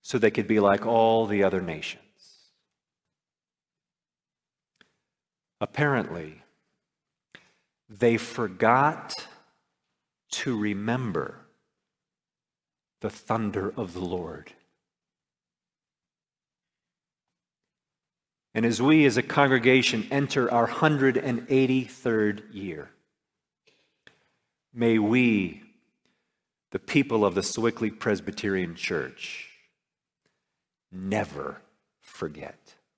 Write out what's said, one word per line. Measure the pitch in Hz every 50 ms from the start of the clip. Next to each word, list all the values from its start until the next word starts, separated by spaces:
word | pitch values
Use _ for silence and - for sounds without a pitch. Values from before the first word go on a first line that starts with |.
so | _ - - 123
they | 110 107
could | - - 104 104
be | 110 107
like | 101 101 98 101 110
all | 113 117 113 113 113 113 113 113
the | 101 104 101 98
other | 95 95 92
nations. | 90 85 80 76 78 - - - _ _ _ _ _ - _ _ _ _ _ _ _ _ _ _ _ _ _ _ _ _ _ _ _ _ _ _ _ _ _ _ _ _ _ _ _ _ _ _ _ _ _ _ _ _ _ _ _ _ _ _ _ _ _ _ _ _ _ _ _ _ _ _ _ _ _ _ _ _ _ _
Apparently, | - - - - 147 147 139 120 92 73 87 85 80 78 78 - _ _ _ _ _ _ _ _ _ _ _ _ _ _ _ _ _ _ _ - _ _ _ _ _ _ _ _ _ _
they | 110 95 123 117 117
forgot | 113 - - - - 117 101 92 90 113 110 117 131 143 151 160 - - - - - - - - - _ _ _ _ _ _ _ _ _ _ _ _ _ _ _ _ _ _
to | - - - 139 123 107
remember | 104 104 101 98 104 113 120 127 127 117 85 80 67 - - - - _ _ _ _ _ _ _ _ _ _ _ _ _ _ _ _ _ _ _ _ _ _ _ _ _ _ _ _ _ _ _
the | - 104
thunder | - - - - 113 113 110 104 95 104 95 104 -
of | - 110 90
the | 85 92
Lord. | 95 87 90 90 85 76 78 73 - - - _ _ _ _ _ _ _ _ _ _ _ _ _ _ _ _ _ _ _ _ _ _ _ _ _ _ _ _ _ _ _ _ _ _ _ _ _ _ _ _ _ _ _ _ _ _ _ _ _ _ _ _ _ _ _ _ _ _ _ _ _ _ _ _ _ _ _ _ _ _ _ _ _ _ _ _ _ _ _ _
And | 110 113
as | 120 113 110
we | 123 143 156 160 147
as | 139 107
a | 123
congregation | 123 - - 147 143 135 131 127 113 123 127 131 117 - - 113 104 -
enter | 135 139 143 135 - 143 123 117
our | 120 117 117
hundred | 113 - - 160 156 151 139 135 135 120
and | 123 - 135 120 117 - -
eighty-third | 135 131 135 127 131 131 123 117 - - - 123 113 110 107 104 101 104 - -
year, | - 98 95 92 80 76 71 - _ _ _ _ _ _ _ _ _ _ _ _ _ _ _ _ _ _ _ _ _ _ _ - _ _ _ _ _ _ _ _ _ _ _ _
may | _ 120 117 117 113 113
we, | 107 104 120 127 127 120 110 101 92 87 - - - - _ _ _ _ _ _ _ _ _ _ _ _ _ _ _ _ _ _ _ _
the | - -
people | _ - - 147 135 - 120 110 104
of | 98 87
the | 98
Sewickley | 92 - - - 113 117 113 - 113 107
Presbyterian | 107 - - 113 104 90 85 - - - - 104 98 95 90 85 82
Church, | - - - 92 78 67 62 - - - - - - - - - _ _ _ _ _ _ _ _ _ _ _ _ _ _ _ _ _ _ _ _ _ _ _ _ _ _ _
never | 92 92 92 98 101 107 101 - - 71 69 69 - - _ _ _ _ _ _ _ _
forget. | _ - - - - 78 76 73 73 - - _ _ - - _ _ _ _